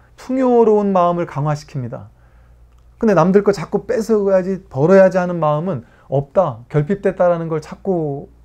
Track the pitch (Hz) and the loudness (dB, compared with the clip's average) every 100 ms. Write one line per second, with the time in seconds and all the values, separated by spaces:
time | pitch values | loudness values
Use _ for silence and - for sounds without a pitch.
0 | _ - - 262 254 240 226 208 202 190 | _ -16 -8 -2 2 4 4 2 2 2
1 | 175 175 165 139 147 147 - 139 120 - | 2 0 -4 -4 -4 -4 -8 -10 -10 -12
2 | 104 _ _ _ - _ _ _ _ - | -18 _ _ _ -20 _ _ _ _ -4
3 | 226 180 175 196 202 196 160 202 - - | 0 2 4 2 2 -2 -4 -6 -4 -4
4 | 220 214 196 190 180 190 - 131 156 196 | -2 -2 2 0 0 -6 -8 0 4 6
5 | 190 180 180 175 156 151 180 139 - _ | 6 2 -2 -2 -2 -2 -4 -8 -10 _
6 | - 135 143 202 170 113 120 151 147 196 | -6 -4 -2 0 0 -2 -4 -2 -2 -2
7 | 196 185 180 170 165 156 - - 202 180 | -2 0 0 0 -4 -8 -8 -12 -6 -4
8 | 151 139 175 _ | -4 -8 -12 _